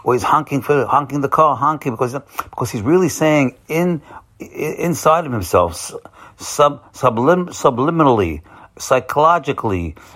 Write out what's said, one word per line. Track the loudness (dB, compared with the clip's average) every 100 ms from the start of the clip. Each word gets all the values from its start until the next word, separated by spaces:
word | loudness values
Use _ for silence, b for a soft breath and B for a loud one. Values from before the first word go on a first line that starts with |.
Or | 0
he's | 0
honking | 2 0 0 -4
for, | 0 0 2
honking | 0 -2 -4
the | -2
car, | 2 2 2
honking | 0 -2 -4
because, | -4 -4
because | -4 -12 -14 -12 -8 -6
he's | -4
really | 0 2 2
saying | 0 2 2 2 -4 -6
in, | -2 0 -2 B B -20 _
i-, |
inside | -16 -8 -6 -4 -4 0 2 2 0
of |
himself, | -6 0 2 2
s-, | -2 -12 -14 -20 B B B
sub-, | -10 0 2 0 -12
sublim-, | -2 0 2 2 2 0
subliminally, | 0 0 2 0 2 4 4 0 -4 B B B -16
psychologically, | -2 -2 0 2 4 2 0 -4 -2 -4 -4 -10 B